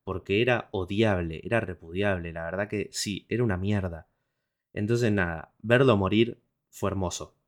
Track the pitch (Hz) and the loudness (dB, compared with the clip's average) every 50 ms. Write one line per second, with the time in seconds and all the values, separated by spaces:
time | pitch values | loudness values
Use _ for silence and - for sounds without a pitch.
0 | _ 95 92 92 - - 98 104 120 123 123 113 - - - 98 90 85 98 101 | _ -8 -8 -8 -2 0 2 2 4 2 2 0 -2 -4 -6 -6 -4 -2 2 2
1 | 110 110 98 87 85 82 80 78 - 90 117 113 98 95 87 - - 82 82 92 | 4 4 4 0 -2 -4 -6 -8 -6 -2 -2 -2 -2 -2 -8 -12 -14 -8 -4 -2
2 | 101 104 98 90 85 85 80 82 82 85 90 95 104 104 - 104 - - - - | 0 0 0 -2 -4 -8 -8 -8 -8 -6 -4 -4 -4 -4 -4 -6 -6 -6 -6 -8
3 | - 110 98 - - _ 110 113 123 113 92 90 95 101 104 101 95 90 82 78 | -6 -6 -6 -8 -6 _ -2 0 0 0 0 0 0 0 0 0 0 -2 -6 -10
4 | - _ _ _ _ _ _ _ _ _ _ _ _ _ _ - 104 104 117 117 | -14 _ _ _ _ _ _ _ _ _ _ _ _ _ _ -4 -2 0 0 2
5 | 123 110 104 101 90 85 82 80 - - _ _ - 107 120 127 139 131 110 101 | 2 2 2 2 0 0 -2 -8 -10 -14 _ _ 0 2 4 6 6 6 6 4
6 | 95 95 107 107 117 117 - - _ _ _ _ _ _ _ - - 98 92 95 | 4 2 4 4 4 2 0 -10 _ _ _ _ _ _ _ -4 -4 -2 -2 -2
7 | 95 87 - - 78 - _ _ _ | -2 -4 -4 -8 -12 -14 _ _ _